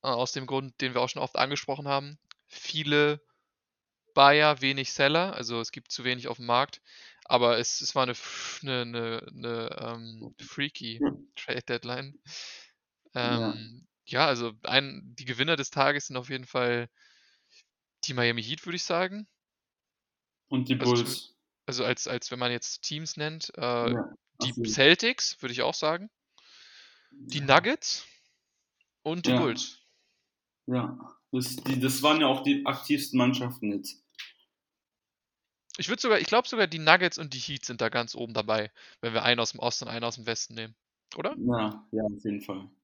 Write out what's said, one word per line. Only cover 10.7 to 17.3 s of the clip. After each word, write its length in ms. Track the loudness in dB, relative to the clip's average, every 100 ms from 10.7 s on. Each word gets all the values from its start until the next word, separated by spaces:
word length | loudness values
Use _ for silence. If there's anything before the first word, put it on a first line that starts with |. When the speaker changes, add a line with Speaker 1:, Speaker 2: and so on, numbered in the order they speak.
| -6 -10 -4
Speaker 2:
Ja. 100 | -4 -4 -14 -16
Speaker 1:
Trade-Deadline. 840 | -6 -6 -4 -6 -4 -8 -8 -16 -18 -16 -14 -16 -20 _ _ _ _
Speaker 2:
Ja. 400 | -4 0 0 0
Speaker 1:
Ähm, 340 | -4 -10 -18 -20 _ -6
ja, 200 | 0 2
also 240 | 2 -2 -6
ein, 500 | 0 0 0 -10 -16 -16
die 60 | -10
Gewinner 300 | -2 0 0
des 140 | -2
Tages 380 | 2 2 2 -4
sind 100 | -8
auf 120 | -6
jeden 160 | -10 -4
Fall 440 | 0 0 0 -4 _ _ _ _